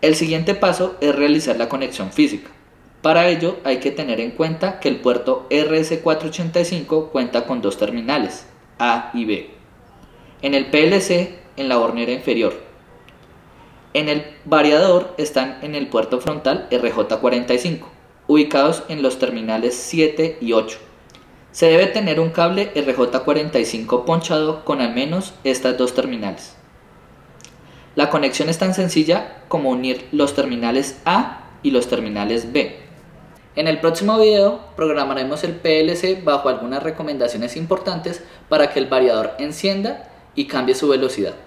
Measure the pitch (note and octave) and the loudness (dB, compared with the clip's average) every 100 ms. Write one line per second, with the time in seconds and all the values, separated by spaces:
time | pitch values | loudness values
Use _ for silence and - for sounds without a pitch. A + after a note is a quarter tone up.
0 | D#3 D#3 E3 D#3+ D#3+ D3 E3 F3 F3+ - | 2 2 0 -2 -2 2 2 2 -2 0
1 | D3 C#3 D3 D3+ C3+ A#2 A#2 C3+ C3 - | 0 2 2 2 2 -2 -2 -4 -6 -6
2 | F#2+ - D3+ G2+ - - _ _ - - | -8 2 0 0 -12 -20 _ _ -20 -4
3 | D#3+ D#3+ F3 E3 E3 - C3+ B2+ C#3 - | 2 4 4 2 -2 -4 -2 -2 -2 -4
4 | D3 A2+ - - D#3+ D#3+ F#3+ F#3+ C#3+ B2 | -6 -4 -4 -2 -4 -2 -4 -2 -2 0
5 | B2+ A#2+ - B2+ - D3 D3+ D#3+ D#3+ D#3+ | 2 0 0 -2 0 0 2 0 0 -2
6 | E3 D#3 D#3 D#3 E3+ E3+ E3+ F3 C#3+ D#3 | 0 0 -2 -6 -2 0 0 -2 0 -2
7 | D#3 C3+ A#2+ A#2 A#2+ B2+ G2+ - G#2 A#2 | 0 -4 -2 -2 -2 -2 -2 -2 -4 -4
8 | A#2 D3 D3 - - - _ - A#2+ A#2 | -2 -2 -2 -8 -18 -20 _ -4 0 0
9 | - A#2+ A2 G2 D2+ - - - - - | -2 -6 -4 -4 -6 -20 -20 -20 -20 -20
10 | - - - - C#3 C#3 C3 D3+ D#3+ F#3+ | -20 -20 -20 -8 -2 -2 0 2 4 2
11 | F#3+ F3+ F3+ - - - C3+ B2 A2+ A#2 | 2 0 -2 -8 -20 -10 -2 0 0 -2
12 | A#2 C3 - A2+ G#2+ - - - _ - | -4 -4 -2 0 0 -2 -16 -20 _ -20
13 | - - - - - - - - - D3 | -20 -20 -20 -20 -20 -20 -20 -20 -6 -2
14 | D3+ D3 - - - D#3 D3 D3 F#3+ F3+ | 0 -2 -4 -16 0 4 6 6 6 4
15 | F3+ - D3 - C3 C3+ D3 D3 C#3 A2+ | 2 -4 -2 -2 -2 -6 -10 -8 -2 -2
16 | A2 B2+ - D3+ A2+ F#3 - B2 A#2 A2+ | 0 -2 -2 -2 0 -2 0 0 0 0
17 | G#2 A2+ B2+ B2 B2 - F#3 D#3 - - | -2 0 0 0 0 0 0 -6 -10 -20
18 | - _ _ D3+ D3 - D3 E3 - D#3 | -20 _ _ 4 4 4 2 2 -6 -2
19 | C3+ B2 - A#2 A2 A2+ A#2+ B2 - E3 | -2 0 -4 -4 -4 -2 -2 -4 -6 2
20 | D#3 D3+ D#3+ - A#2 A2+ A2 - - - | 2 2 -2 -2 0 0 0 -8 -18 -20
21 | - - - - - - E3 D#3+ F#3+ A3 | -20 -20 -20 -20 -20 2 6 6 4 2
22 | G3 D3+ E3 E3 E3+ F#3+ G3+ D3 C#3 B2+ | 0 0 0 2 2 2 -2 -2 -2 2
23 | B2 C3 C3 D3 D3+ - - A2+ A2+ B2 | 2 0 0 0 2 0 0 -4 -2 -2
24 | - E3 - D#3+ D#3 D3+ - C#3+ B2 A#2 | 2 0 2 0 0 -2 -4 -2 0 -2
25 | C#3 F3 F#3+ - C3+ B2+ B2+ B2+ B2+ B2+ | -2 -4 -6 -6 -2 0 0 0 0 0
26 | C3 A#2+ G2+ E2+ - - - - - - | -2 -4 -8 -10 -14 -20 -20 -20 -20 -20
27 | - - - - - - - - - - | -20 -20 -20 -20 -20 -20 -20 -20 -10 0
28 | D3 D#3+ C#3 - D3+ E3 F#3+ F#3 F3+ E3 | 0 2 -2 -2 -2 0 -2 0 0 0
29 | D#3 F3+ - - - D#3+ C#3 B2 C3 B2+ | 2 2 0 -16 -6 -2 0 -2 -2 -4
30 | - D3 C#3+ C#3+ B2+ A#2+ A#2 B2+ C#3 - | -4 0 0 0 -2 -2 0 0 -2 -4
31 | - F#3+ C#4 - - - C#3+ C3 A#2+ B2 | 0 0 0 -8 -18 -4 0 2 2 -2
32 | A2 G#2 G#2 A#2 A2+ C3+ - - - - | -4 -4 -2 -2 -2 -2 -2 -6 -20 -20
33 | - - - - - - D#3+ D#3 E3 E3 | -20 -20 -20 -20 -12 -4 -2 2 2 2
34 | G3+ A3 A3 G#3 G3+ A#3+ - - D#3+ D3 | 2 4 6 6 4 2 -10 -4 -2 0
35 | C3+ C3+ C3 D3+ F3 E3+ E3 D#3 D#3+ E3+ | -2 -2 -4 -4 -6 -4 0 2 2 0
36 | F#3 F#3+ E3 C#3+ C#3 A#2 A#2+ C3+ D#3 D#3 | -2 0 0 2 0 -2 -4 -4 -6 -6
37 | D3+ C#3+ A#2+ A2 A#2+ - E3 F#3 - E3+ | -6 -2 -2 -2 -6 -6 -4 -2 -2 -6
38 | - - - - - D3+ C#3+ - C3 C3 | -6 -10 -14 -20 -2 2 4 2 2 4
39 | B2+ A#2 - - C#3+ D3+ G3 G3 G#3 C#4+ | 4 2 -2 -4 -8 -4 -2 -2 -4 -6
40 | - - - - C#3 C#3 B2+ B2+ D3 C3+ | -12 -20 -12 -6 -4 -2 0 0 2 2
41 | C3 A#2 F#2 - | 2 -2 -4 -6